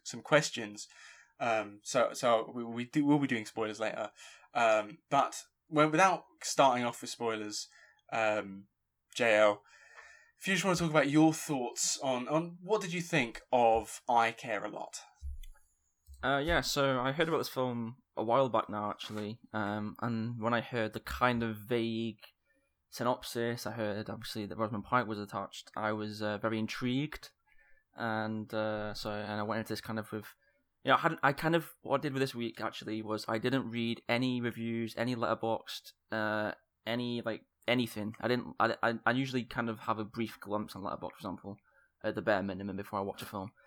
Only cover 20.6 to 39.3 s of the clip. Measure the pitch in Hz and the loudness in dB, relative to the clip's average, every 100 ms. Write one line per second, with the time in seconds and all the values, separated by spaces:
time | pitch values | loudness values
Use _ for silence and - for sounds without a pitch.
20.6 | - 120 110 - - - 123 117 117 107 | 0 -2 -2 -4 -8 0 2 2 0 -4
21.6 | 104 120 113 113 113 107 - _ _ _ | -2 0 0 -2 -4 -8 -16 _ _ _
22.6 | _ _ _ - 120 127 - 117 117 117 | _ _ _ -4 -2 -2 -4 -2 -2 -2
23.6 | 104 117 107 104 107 110 - 113 101 - | -6 -4 -4 -4 -6 -8 -8 -6 -6 -4
24.6 | 110 107 - 123 107 104 101 104 98 - | -4 -4 0 0 0 -4 -6 -6 -8 -12
25.6 | - - 107 107 107 104 107 104 110 110 | -12 -4 -2 -2 -4 -4 -4 -2 -2 0
26.6 | 110 - 127 127 147 - - _ _ - | -2 -2 -2 -2 -2 -8 -18 _ _ -20
27.6 | _ - _ - 117 110 110 110 107 110 | _ -20 _ -8 -4 -2 -2 -4 -4 -2
28.6 | 107 107 107 104 107 104 104 104 104 113 | -2 -2 -6 -6 -6 -6 -4 -4 -2 -2
29.6 | 110 107 - 110 107 107 - - _ _ | -4 -6 -6 -6 -6 -8 -10 -18 _ _
30.6 | _ _ 131 135 165 - 139 139 160 165 | _ _ 2 4 4 2 0 2 2 2
31.6 | - - - 135 147 135 135 120 117 - | 0 -10 -2 0 0 -2 -2 -2 -6 -4
32.6 | 107 - 107 110 107 107 - 110 123 135 | -6 -6 -6 -6 -4 -4 -2 -2 0 0
33.6 | 113 117 117 117 - 120 131 123 120 113 | -2 -2 -2 -2 0 0 2 0 -2 -4
34.6 | 113 117 113 - 120 117 113 113 113 110 | -4 -2 -4 -2 -2 0 0 0 0 -2
35.6 | - - - - - 110 107 107 107 - | -4 -12 -14 -20 -8 -2 -2 0 -2 -6
36.6 | _ _ 110 120 123 120 113 107 _ _ | _ _ -6 -4 -2 -4 -4 -6 _ _
37.6 | - 123 113 107 104 - 113 123 - - | 0 2 0 -4 -8 -2 0 0 0 0
38.6 | 113 - 117 113 117 123 131 | 2 2 0 0 0 0 0